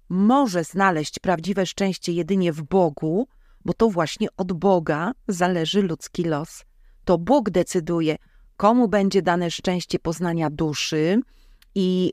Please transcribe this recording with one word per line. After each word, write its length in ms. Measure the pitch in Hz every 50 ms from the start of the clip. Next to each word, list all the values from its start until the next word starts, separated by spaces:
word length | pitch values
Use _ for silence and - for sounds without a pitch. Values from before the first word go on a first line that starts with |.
| _ -
może 540 | 180 185 202 214 247 285 277 226 180 175 165
znaleźć 560 | - - 185 196 190 175 156 151 - - -
prawdziwe 460 | - 185 180 165 160 180 202 196 185
szczęście 460 | - - - 202 190 180 - - -
jedynie 420 | 170 170 170 156 202 190 180 170 147
w 80 | 156 151
Bogu, 640 | - 185 196 180 160 143 - 160 156 160 202 262 - _ _ _ _ - _ -
bo 80 | - 175
to 160 | - 226 226
właśnie 380 | 190 175 160 - - - 214 - - -
od 160 | 190 185 190
Boga 580 | 156 165 202 190 175 160 160 156 147 170 202 269 _ _ -
zależy 540 | 196 170 175 180 185 175 160 156 - 208
ludzki 420 | 196 175 160 - - - - - 175
los. 420 | 170 156 143 151 - - - - _ _ _ - - - _ -
To 120 | - 180 165
Bóg 320 | 170 180 269 294 220 208
decyduje, 680 | 170 185 170 - - 185 156 160 170 170 165 156 151 - _ _ _ - - _ _ -
komu 300 | 196 208 233 247 247 202
będzie 340 | 180 202 196 196 185 196
dane 300 | 170 180 170 175 175 170
szczęście 480 | - - - 196 180 175 - - - -
poznania 500 | - 160 165 160 180 170 165 165 160 147
duszy 720 | 151 147 165 156 147 - - - 165 151 156 165 196 233 - _ _ _ _ _ - _ _ _ -
i, 360 | 196 185 185 185 185 185 -